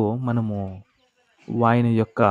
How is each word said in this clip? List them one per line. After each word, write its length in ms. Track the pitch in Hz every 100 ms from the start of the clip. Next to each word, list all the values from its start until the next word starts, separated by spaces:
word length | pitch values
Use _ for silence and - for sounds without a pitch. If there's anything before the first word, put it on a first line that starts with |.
| 104 120
మనము 420 | 127 120 110 101 95 95 - _ _ _ _ _ -
వాయన 380 | 117 117 120 117
యొక్క 340 | 113 110 - 104